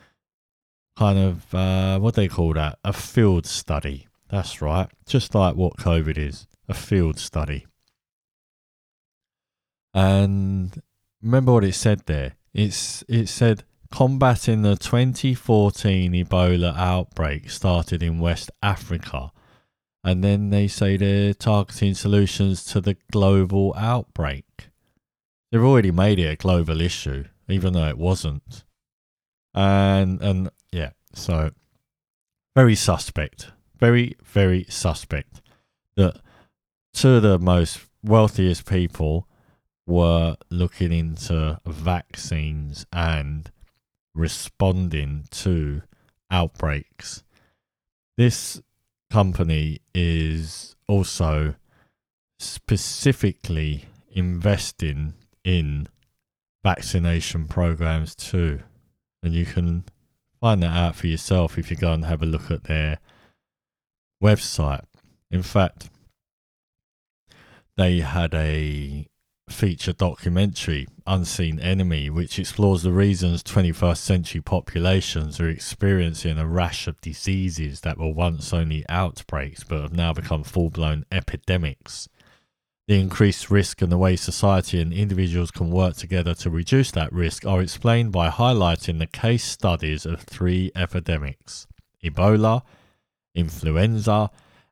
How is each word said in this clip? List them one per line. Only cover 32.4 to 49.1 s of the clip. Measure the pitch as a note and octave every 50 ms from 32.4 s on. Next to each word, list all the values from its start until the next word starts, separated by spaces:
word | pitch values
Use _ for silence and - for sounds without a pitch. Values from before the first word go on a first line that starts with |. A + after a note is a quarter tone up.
| _ _ _
very | C3 C3 A#2 G#2+
suspect, | - - - E2+ - - - - D#2+ D2+ - - - - - - _ _ _ _
very, | _ A#2+ A#2 A#2+ A#2+ A#2+ - - -
very | - - - G2+ G2 F#2 F2+ F#2 - -
suspect | - - - F2 D2+ - - - - C#2+ - - - - _ _ _ _ _ _ _ _ _ _ _
that | G2+ F#2+ F2+ - - - _ _ _ _ _ _ _ _ _ _ _ _ _
two | - - - C3 B2+
of | A#2
the | G#2+ G#2 F#2+ F2
most | F2+ F#2 F2+ F2 E2+ - - - - _ _ _ -
wealthiest | G#2 A2 A2+ G#2+ G#2 - - F#2 F2+ E2+ - -
people | - G2 F2+ F2 E2+ - - D#2+ D2+ D#2 F2 - - _ _ _ _ _ _ _ _ _ _ _
were | F2 F2 F2 E2+ E2+ E2+ E2+ E2 E2 - - - _
looking | F2 F2 F2 E2+ - - F#2 E2+
into | E2+ E2 D#2+ D#2+ D#2+ - - - F2 D#2+ D#2 D#2 D#2+ - -
vaccines | E2+ D2+ D2 D#2+ F2+ F2+ E2+ - - - - - - E2 D#2 D2+ D#2 D2+ D2+ D2 D2 C#2+ - - -
and | - E2+ E2 E2 D#2+ D2+ C#2+ D2 D2+ D2+ D#2+ - - _ - _ _ _ _ _ _ _ _ _ _
responding | D#2+ E2 D#2+ - - - - - _ G2+ F#2+ F#2 F#2 F#2 E2+ D#2+ D2 C#2+ C#2 D2 D2 D2 -
to | - - - F#2+ F2 E2 D2+ C#2+ C#2+ D#2 - - _ _ _ _ _ _ _ _
outbreaks. | F#2 F2+ E2+ D#2 - - - D2+ D2 C#2+ - - _ - - - - - _ _ _ _ _ _ _ _ _ _ _ _ _ _ _ _ _ _ _ -
This | A#2+ B2 - - - - - - - _ _ _ _ _ _ _ _ _